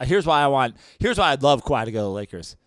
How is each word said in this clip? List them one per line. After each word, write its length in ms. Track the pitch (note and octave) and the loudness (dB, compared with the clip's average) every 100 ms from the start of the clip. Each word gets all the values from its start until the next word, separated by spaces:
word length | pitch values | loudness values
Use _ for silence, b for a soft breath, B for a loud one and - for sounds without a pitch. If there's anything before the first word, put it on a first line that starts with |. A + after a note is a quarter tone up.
here's 240 | B2+ G3 D#3+ | 0 0 2
why 160 | D3+ | 2
I 40 | C#3+ | 4
want, 280 | C3+ B2 - b b | 2 0 -4 b b
here's 180 | A3 G3+ | -4 0
why 120 | E3+ | 0
I'd 100 | C3+ | 2
love 220 | C#3+ C3+ | 2 2
Kawhi 220 | - B2+ A2+ | 0 -4 -4
to 40 | |
go 80 | A2 | -4
to 20 | |
the 60 | G#2 | -4
Lakers. 460 | G2+ G2+ F2+ E2 - | -6 -10 -14 -16 -20